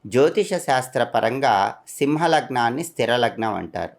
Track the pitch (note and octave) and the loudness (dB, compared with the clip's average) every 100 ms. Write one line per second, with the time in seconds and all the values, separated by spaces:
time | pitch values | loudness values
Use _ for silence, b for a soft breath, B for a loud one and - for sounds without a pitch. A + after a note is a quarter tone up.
0 | G#2+ A#2 D3+ E3+ G3 F3+ - C3 B2+ C3 | 0 2 4 2 -2 -2 0 -2 0 -2
1 | A#2 A#2 A2 C3 C3+ G2+ G2+ - - - | 0 0 0 0 2 2 0 -4 -18 -2
2 | C#3+ D#3 E3+ D#3 B2 B2 A#2+ B2+ E3+ - | 0 2 2 2 0 -2 0 -2 -8 -4
3 | A#2 B2 A#2 A2+ A2 G2 E2+ F2 E2+ | 0 2 0 0 -4 -4 -6 -8 -8